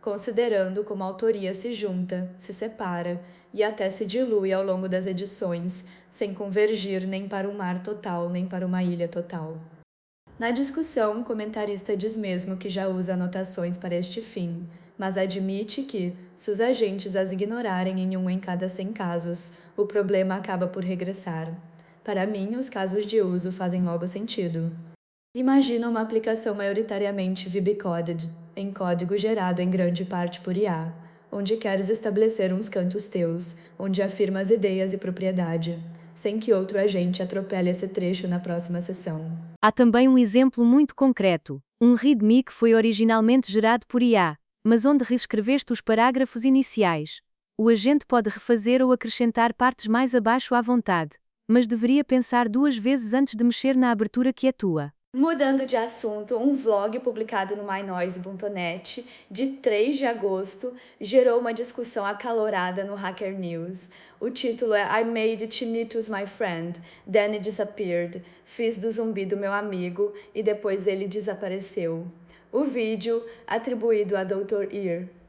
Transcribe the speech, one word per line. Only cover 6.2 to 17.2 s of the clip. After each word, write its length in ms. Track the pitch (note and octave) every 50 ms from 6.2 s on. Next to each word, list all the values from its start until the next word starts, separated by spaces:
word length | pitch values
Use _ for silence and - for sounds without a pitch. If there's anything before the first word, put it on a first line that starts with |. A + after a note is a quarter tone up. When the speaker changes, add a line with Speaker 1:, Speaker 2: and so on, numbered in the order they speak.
| A#3 G3+ G3
Speaker 1:
convergir 720 | - G#3 G3+ F#3+ G#3 G#3 G#3+ A3 G#3 F#3 G3 G3 F#3+ F#3
nem 200 | F#3+ F#3+ F#3+ G3
para 220 | G3 G3+ G3 F#3+ G3+
um 80 | G3+
mar 260 | G#3 F#3+ F3+ F3+ F3+ F3+
total, 460 | - G#3+ G#3 - G#3 F3 F3 E3+ F3
nem 160 | F3+ F3+ F#3
para 200 | F#3 F#3 F#3 F#3
uma 160 | F3+ F#3 F3+ F#3
ilha 260 | F3+ F3 E3+ E3+ E3
total. 500 | E3 F3 E3+ E3+ - E3+ D#3 D#3 D#3+ D#3+ - - - - - _ _ _ _ _ _ _ _ _ -
Na 140 | - A3+ A#3
discussão, 680 | B3 A#3+ C#4 C#4 C#4 - D#4+ D#4+ - C4 A3 G#3+ G#3 A3
o 40 | A#3+
comentarista 720 | - A#3+ A3 G#3+ G#3+ A3 A3 G#3 G#3 G3+ G3 G3 - G#3+
diz 200 | F#3+ F#3 A3 A3
mesmo 400 | A3+ G#3 G3 F#3 F3+ F3+ F#3+ F#3+
que 120 | F#3 - G#3
já 200 | F#3 G3 F#3+ F#3+
usa 260 | F#3+ F#3 F3+ F3 F#3
anotações 640 | F3+ F3+ F3+ F3+ F#3+ F#3+ F#3 - - F3 F3 F3 F3
para 160 | - F#3 F3
este 260 | F3 F3+ F3+ - A#3
fim, 480 | A3 - - G3+ F3+ E3+ E3+ E3+ F3 - - - - - _ _
mas 180 | G3 F#3+ F#3+
admite 680 | G3 F#3+ F#3+ F3+ G3 F#3+ F#3+ G3 G3 A3 G#3+ - - C4+
que, 280 | C4+ - G#3+ F3+ F3+ F3+ - - - -
se 160 | - - -
os 100 | G#3 G3
agentes 540 | A3+ A#3+ C4 - A3 G3+ F#3+ G3 F#3+ G3+ F#3
as 160 | F#3+